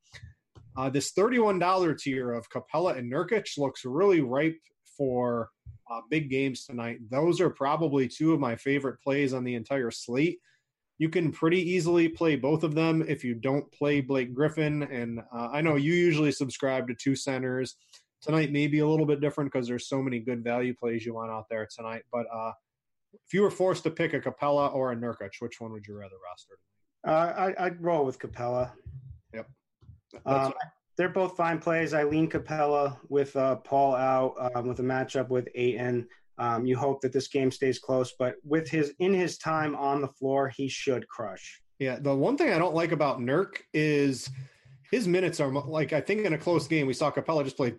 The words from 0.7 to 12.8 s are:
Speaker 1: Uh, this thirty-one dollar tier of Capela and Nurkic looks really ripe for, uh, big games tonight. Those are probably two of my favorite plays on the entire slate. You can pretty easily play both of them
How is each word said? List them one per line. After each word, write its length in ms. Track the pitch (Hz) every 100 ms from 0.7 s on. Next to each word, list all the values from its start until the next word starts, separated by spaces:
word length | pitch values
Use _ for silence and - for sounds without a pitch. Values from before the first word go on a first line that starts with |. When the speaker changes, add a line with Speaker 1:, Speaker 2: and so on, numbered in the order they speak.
| 135
Speaker 1:
Uh, 140 | 135
this 220 | 139 -
thirty-one 480 | - 220 247 214 190
dollar 340 | 175 190 170
tier 400 | 143 143 131 123
of 160 | 117 113
Capela 480 | 127 - 156 180 131
and 120 | 120
Nurkic 440 | 139 180 220 - -
looks 280 | 139 - 127
really 360 | 139 202 175
ripe 380 | 127 131 160 160 _ _ _ -
for, 520 | 135 123 123 120 113 _ - - -
uh, 120 | 117 -
big 200 | 156 143
games 360 | 131 139 123 -
tonight. 320 | 120 117 117 110
Those 300 | 131 165 175
are 100 | 165
probably 580 | - 139 156 160 139 123
two 260 | - 156
of 60 | 156
my 160 | 131 117
favorite 440 | 135 143 131 -
plays 340 | 139 139 139
on 100 | 131
the 120 | 123 120
entire 360 | 110 135 117
slate. 480 | - - 123 170 - _ _ _ _ _ -
You 120 | 156
can 220 | 180 160
pretty 300 | - 160 185
easily 480 | 175 185 165 175 165
play 260 | 165 165 139
both 280 | 131 156
of 120 | 160
them 280 | 151